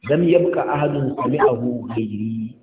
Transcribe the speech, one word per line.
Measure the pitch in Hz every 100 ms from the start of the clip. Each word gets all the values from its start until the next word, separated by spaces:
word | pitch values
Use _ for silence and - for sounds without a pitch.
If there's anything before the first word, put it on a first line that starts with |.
Lam | - 151
yabqa | 175 175 - 165
ahadun | - 147 147 147 135 -
sami'ahu | 120 151 139 117 123 120 107
ghairi | 113 107 101 110 113 110 -